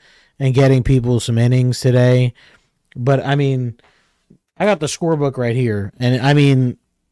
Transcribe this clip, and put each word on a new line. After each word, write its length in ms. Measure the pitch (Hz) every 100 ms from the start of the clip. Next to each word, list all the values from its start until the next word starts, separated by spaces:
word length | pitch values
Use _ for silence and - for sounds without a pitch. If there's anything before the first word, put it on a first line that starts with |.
| _ _ _ _
and 160 | 135
getting 280 | 131 135 131
people 380 | 120 135 117 120
some 160 | - 117
innings 440 | 120 127 127 120
today, 520 | 131 123 123 123 123 - _ _ _ _ _ 131
but 240 | 123 135
I 120 | 135
mean, 440 | 143 139 131 123 110 _ _ _ _ _ _ _ -
I 80 |
got 160 | 202 185
the 60 | 151
scorebook 500 | - 165 156 139 127
right 180 | 120
here, 380 | 120 120 104 101 -
and 240 | 123 127
I 100 | 135
mean, 460 | 147 143 131 127 - _ _ _